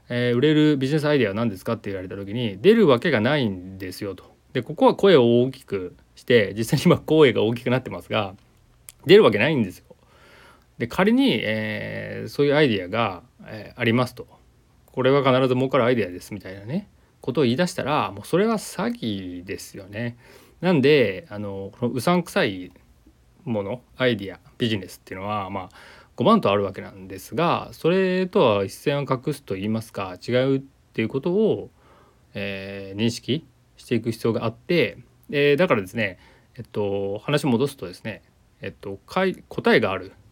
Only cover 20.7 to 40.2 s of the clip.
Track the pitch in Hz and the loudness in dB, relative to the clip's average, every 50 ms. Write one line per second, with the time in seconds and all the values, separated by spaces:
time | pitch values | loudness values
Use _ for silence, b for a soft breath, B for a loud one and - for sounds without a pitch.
20.7 | 185 139 120 143 156 143 117 98 92 90 - - 104 101 104 101 98 98 98 98 | 2 4 6 6 6 6 4 2 0 -6 -12 -12 -12 -10 -10 -10 -10 -10 -12 -12
21.7 | - - 120 117 123 127 - 175 180 180 165 - - 202 160 110 95 92 90 87 | -8 -4 -4 -4 -4 -2 0 2 2 0 0 -2 -2 0 0 0 -2 -6 -12 -16
22.7 | - - _ _ _ _ _ - _ _ _ _ _ _ - 131 113 104 101 113 | -18 -20 _ _ _ _ _ -20 _ _ _ _ _ _ -8 -4 -4 -4 -4 -6
23.7 | 123 123 _ _ _ - 127 127 117 95 98 92 87 - _ - _ - 127 110 | -8 -10 _ _ _ 0 0 0 0 0 -4 -12 -14 -16 _ -16 _ -4 -2 -2
24.7 | 110 98 92 90 - - _ - 98 92 98 104 107 104 95 95 101 95 92 - | -2 -4 -6 -10 -18 -20 _ -14 -12 -10 -6 -6 -6 -6 -6 -8 -10 -10 -12 -12
25.7 | B B B B B B B B B - 123 196 226 190 - 101 101 104 101 92 | B B B B B B B B B 0 4 4 4 4 4 2 2 2 0 -2
26.7 | 95 - 98 98 - 98 95 92 95 92 - - 107 123 175 160 127 104 104 - | -6 -10 -16 -16 -18 -18 -16 -16 -16 -16 -14 -8 -4 -2 0 0 0 -2 -4 -10
27.7 | 113 - - 165 185 190 185 185 180 185 190 180 - 202 156 117 104 101 98 95 | -12 -4 -2 0 0 2 0 0 0 -2 -2 0 2 4 4 4 4 2 -2 -4
28.7 | - - - 147 143 143 143 131 135 123 - 156 143 - - - 98 95 98 107 | -8 -6 -4 -2 -2 -2 -2 -2 -4 -4 -4 -6 -8 -8 -8 -10 -8 -6 -4 -4
29.7 | 110 110 107 - - 107 98 92 90 - - 113 120 123 131 139 135 135 135 - | -4 -4 -6 -8 -10 -10 -10 -10 -10 -12 -6 -2 0 0 2 2 0 -2 -4 -8
30.7 | _ _ _ _ - - 110 110 - 135 - 175 175 214 226 185 117 101 101 - | _ _ _ _ -4 -4 -4 -2 -4 -4 -4 -2 0 0 2 0 0 -2 -6 -14
31.7 | _ b b b b b b b b b b _ - 107 98 101 98 98 98 98 | _ b b b b b b b b b b _ -10 -8 -8 -8 -8 -8 -10 -12
32.7 | 98 98 98 98 95 101 113 117 117 - - - 131 160 - _ _ _ _ _ | -12 -12 -12 -10 -6 -2 -2 -2 -2 -4 -6 -6 -6 -6 -6 _ _ _ _ _
33.7 | _ _ - - 123 113 - 120 113 - - 117 110 117 117 113 - - _ - | _ _ -6 -4 -4 -2 -2 -4 -6 -2 -2 -2 -2 -2 -4 -6 -6 -8 _ 0
34.7 | 175 165 120 98 - - - _ _ _ _ - 147 143 143 143 143 135 135 135 | 0 2 0 0 -4 -12 -20 _ _ _ _ -6 -2 2 2 2 4 4 4 2
35.7 | 135 107 95 90 - 117 107 95 87 b b b b b b b b - 113 _ | 2 0 -2 -4 -4 -4 -4 -4 -6 b b b b b b b b -18 -16 _
36.7 | - 107 104 98 98 101 98 98 98 107 - - 143 147 156 139 117 113 139 143 | -6 -4 -2 -2 -2 -2 -4 -4 -6 -6 -4 -2 -2 0 2 2 2 2 0 -2
37.7 | - - 98 87 90 - - 113 95 - _ _ _ _ _ _ _ - - 101 | -4 -10 -14 -14 -14 -14 -14 -14 -14 -14 _ _ _ _ _ _ _ -16 -14 -14
38.7 | - - - 101 98 - _ - - 185 190 185 - - - - - - - 233 | -14 -12 -12 -12 -12 -12 _ -4 -2 0 0 0 -2 -6 -12 -12 -8 -2 2 4
39.7 | 220 139 110 95 95 92 90 98 - _ | 4 4 2 0 -4 -6 -8 -12 -20 _